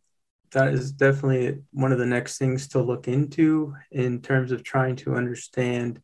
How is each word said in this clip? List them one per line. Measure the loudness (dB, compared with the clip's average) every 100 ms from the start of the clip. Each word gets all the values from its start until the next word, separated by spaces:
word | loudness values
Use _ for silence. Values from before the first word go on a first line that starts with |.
| _ _ _ _ _
That | 2 2
is | 2 -2
definitely | 2 2 4 2 0 0 -4 -8
one | -2 0
of | 2
the | 2
next | 0 -2 -2
things | -2 -2 -2
to | -2
look | 0 -2 -2
into | 0 0 2 4 4 0 -8 -10
in | -2 -2 -2
terms | 0 0 0
of | -4
trying | -2 0 0 -2
to | -2
understand | -2 -2 -6 -8 -2 0 0 -2 -6